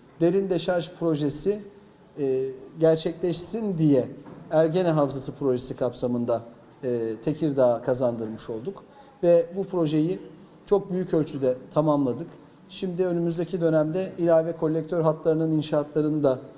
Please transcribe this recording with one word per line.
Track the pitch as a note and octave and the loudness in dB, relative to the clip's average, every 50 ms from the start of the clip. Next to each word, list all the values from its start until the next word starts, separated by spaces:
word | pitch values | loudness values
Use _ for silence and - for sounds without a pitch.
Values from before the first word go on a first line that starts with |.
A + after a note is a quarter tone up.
| - - - - | -20 -16 -4 0
derin | E3 F3 F3+ G3 G3 F#3 | 2 2 2 2 0 0
deşarj | F#3 E3 - - F3+ F3 D#3+ - - - | -2 -2 0 0 -2 -2 -2 -4 -6 -4
projesi, | E3+ E3+ D#3+ C#3+ D3+ C#3+ C3+ - - F#3+ G#3 G#3+ G3+ - - - - - - - - - - D3+ | -2 -2 0 0 0 -2 -2 -2 -2 -2 -2 -4 -6 -14 -20 -20 -20 -20 -20 -20 -20 -16 -8 -4
e, | C#3+ C3+ C3 C3 C3 C3+ C3 - - - - D#3+ | -2 0 0 0 -2 -4 -8 -10 -16 -16 -2 2
gerçekleşsin | D#3+ D#3+ D#3+ D#3+ - F3+ E3 - - F3+ E3+ - - - - A#3 A3 G3+ F#3 D#3+ | 4 4 4 4 2 -2 -4 -2 -2 -2 0 0 -2 -2 -2 -4 -2 -2 0 2
diye | D#3+ D3+ C#3 B2+ A#2+ - - - - - - - - - | 4 6 6 4 2 0 -4 -14 -18 -20 -20 -20 -8 0
Ergene | D#3+ D#3 D#3+ D#3+ D#3 F#3 F#3 E3+ | 2 2 2 4 2 0 2 2
Havzası | D#3 D#3 C#3+ C3+ B2+ C3+ B2 - C#3+ | 2 2 2 0 0 -4 -8 -8 -8
projesi | - C#3+ C3+ B2+ B2 - - B2+ | -4 -2 0 0 0 -2 -4 -4
kapsamında, | - C3 A#2+ A#2+ - B2+ B2 A#2+ A#2+ A#2+ A#2 A#2 A2+ A#2 - - - - - - - - | -4 -4 -4 -4 -2 -4 -2 -2 -2 -2 -2 -2 -4 -4 -8 -18 -20 -20 -20 -16 -8 -4
e, | B2+ B2 A#2 A2+ A2+ A2 A2 - | -4 -2 -2 -2 -4 -6 -4 -4
Tekirdağ'a | D#3 D3+ - D#3+ D3+ C3+ C3+ B2+ A#2+ A#2 A2+ - | -4 -2 -2 -2 0 2 4 4 4 4 2 0
kazandırmış | C3+ B2+ A#2+ C3+ A#2+ A#2 A#2 A2+ A2 A2+ A2 - - | -2 0 0 0 0 -2 -2 -6 -8 -8 -10 -10 -10
olduk. | A#2 A2 B2 F#3+ G3+ - - - - - - - - - - | -10 -8 -8 -10 -12 -12 -14 -20 -20 -20 -20 -20 -10 -2 2
Ve | E3+ E3+ E3+ E3 E3 F3+ | 4 4 4 4 2 -2
bu | G3 F#3 | -6 -6
projeyi | F#3+ F#3 F3 E3 D3 D#3 D3+ D#3 E3+ F#3+ F#3+ - - - - - - - - - | -4 -2 0 0 2 2 2 2 0 -2 -6 -8 -14 -20 -20 -20 -20 -20 -18 -4
çok | - G#3 G3 G3 - F3+ | 0 0 0 0 0 -4
büyük | F#3 F3+ - F3 | -4 -2 0 0
ölçüde | D#3+ D3 - D3 C3+ C3+ B2+ B2+ B2+ - - - | 0 0 0 -2 -2 -2 -2 -2 -2 -6 -4 -2
tamamladık. | D#3 D3+ D#3 D3 C#3+ C#3 B2 A#2+ C3+ E3+ F3 - - - - - - - - | 0 2 2 2 2 2 0 -2 -4 -6 -12 -16 -20 -20 -20 -20 -20 -20 -16
Şimdi | - - G3 F#3 F3 E3+ F#3 | -10 -8 -6 -4 -2 -2 0
önümüzdeki | F3+ F3 E3+ E3+ E3+ D#3+ E3+ E3+ D#3+ F#3+ F3+ | 0 0 0 0 0 0 -2 -4 -4 -2 0
dönemde | E3+ D#3+ D#3+ D#3 D3+ D#3 D#3+ F#3 F#3+ F#3+ - - | 2 4 4 4 2 2 0 -4 -4 -4 -4 -2
ilave | E3+ E3+ E3 D#3+ D#3+ E3+ E3 | 2 4 4 4 4 2 -2
kolektör | E3 E3+ D#3 D#3 E3 D#3+ D#3+ F#3 E3+ | -2 -2 0 0 0 -2 -2 -2 0
hatlarının | D#3 D#3+ D#3 D#3 - E3 D#3 D#3 D#3+ D#3+ D#3 | 2 2 0 0 2 0 2 2 2 2 2
inşaatlarını | D#3 D3 - D#3 D3 C#3+ D3 - D#3 D3+ D3+ D#3 D3 C#3 | 0 0 0 0 -2 -2 -2 -2 -2 0 0 0 2 2
da | C3+ C3 B2+ - - - | 2 2 0 -4 -12 -20